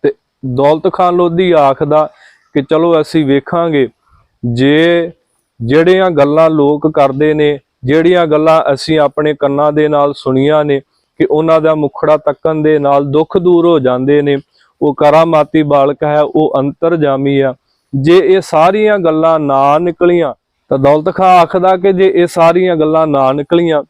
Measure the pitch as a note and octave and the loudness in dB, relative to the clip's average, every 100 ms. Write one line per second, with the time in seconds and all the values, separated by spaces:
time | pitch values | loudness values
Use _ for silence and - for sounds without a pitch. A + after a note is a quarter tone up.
0 | - - _ _ C3+ B2 C#3+ D#3 F3+ - | -2 -4 _ _ -10 -2 0 0 -2 -2
1 | F3+ F3 F3 E3 F#3 E3 C#3 C3+ D3 D3+ | -2 0 -2 0 0 2 2 0 -2 -2
2 | D3+ _ _ _ _ D3+ C3+ D#3+ E3+ E3 | -2 _ _ _ _ -6 -2 -2 0 0
3 | D3+ D#3+ C#3+ C#3 - F3 E3+ D3 A#2 _ | 0 -2 0 -2 -2 -4 -2 -2 -2 _
4 | _ _ _ _ A#2+ A#2+ C3+ D3+ E3+ E3+ | _ _ _ _ -6 -2 0 2 2 0
5 | E3 E3 _ _ _ _ A#2 C#3+ E3 F#3 | -4 -10 _ _ _ _ -2 2 2 2
6 | F#3 D#3 C#3+ D3+ D#3+ D#3 C#3+ D3 D#3 D#3 | 0 0 0 2 2 2 0 0 -2 0
7 | C#3 C3+ D3+ D3+ D3 C#3+ _ _ B2+ D3+ | -2 0 -2 0 -2 -2 _ _ -2 0
8 | E3 F3+ E3+ D3+ D#3+ D#3+ C#3+ C#3+ - D#3 | 2 2 2 0 2 2 0 -4 -2 0
9 | C#3+ - D3+ D3 C#3+ C#3 D3+ D3 D3+ D3 | 0 0 -4 -2 -4 -2 -2 0 0 0
10 | C#3+ C#3+ - C3 C#3 D3+ D3 C#3 - _ | -2 -4 -4 -2 0 0 0 -4 -6 _
11 | _ _ D#3+ D3+ D#3+ D#3+ D#3+ D#3 C#3+ - | _ _ -2 0 2 2 2 0 -4 -4
12 | D#3 D3+ D3 C#3+ D#3+ D#3 D3+ D#3 C#3+ C#3 | -2 0 -2 -4 -4 -2 0 0 0 0
13 | C#3+ C#3+ D#3+ G3 F3+ F3 E3+ E3 B2+ B2 | 0 -2 -2 -2 2 2 2 0 0 -2
14 | C3 D3 C#3+ C#3 - _ _ _ D3 C#3 | 0 0 0 -4 -6 _ _ _ -4 0
15 | D3 D3+ E3 D#3+ D3 D#3+ D3+ C#3+ C#3 C#3+ | 2 2 2 0 0 -2 0 0 0 -2
16 | D3+ D3 D3+ - D#3 C3+ C#3 C3+ E3 E3+ | -2 -2 0 0 -2 -2 -4 -4 -4 -2
17 | D3 C3+ C#3 C#3 C3+ B2+ _ _ _ C#3 | -2 -2 -2 0 -2 -4 _ _ _ -4
18 | C#3 F3 E3+ F#3+ - D#3 E3 G3+ G#3+ G#3 | 2 2 4 0 0 0 2 2 0 0
19 | E3+ D#3 E3 D#3+ D3 C3+ C#3 D3+ F3 E3 | 0 0 0 0 0 0 2 0 -2 -2
20 | F3 F3 D#3 A#2 _ _ _ C#3 C3+ D3+ | 0 0 -2 -6 _ _ _ 0 2 2
21 | D#3+ F#3 F#3 F#3 E3 F#3+ F3+ F#3+ F#3+ F#3 | 0 -2 2 4 2 0 0 0 0 0
22 | F#3+ - F3 - E3 E3+ F#3 E3 D#3 D#3+ | 0 2 -2 2 2 2 0 0 0 0
23 | D#3+ C#3+ C3 C#3+ C#3+ E3+ E3+ D3+ C#3 | 0 0 0 -2 -2 -2 0 -2 -6